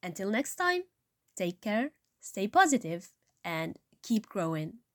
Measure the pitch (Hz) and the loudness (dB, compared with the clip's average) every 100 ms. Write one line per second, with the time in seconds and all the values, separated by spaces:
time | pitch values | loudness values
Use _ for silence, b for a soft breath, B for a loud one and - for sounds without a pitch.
0 | 185 170 196 214 285 - 359 359 370 _ | -10 -6 -2 -2 -2 -2 0 0 -2 _
1 | _ _ _ - 180 180 - 208 269 _ | _ _ _ -4 -4 -2 -2 -2 -2 _
2 | _ _ - - 202 330 370 269 165 170 | _ _ -14 -4 2 6 6 4 0 -8
3 | - _ _ _ 175 165 165 - _ _ | -8 _ _ _ -6 -4 -4 -6 _ _
4 | - 220 - 202 165 160 156 - _ | 0 0 0 -4 -2 -2 -4 -10 _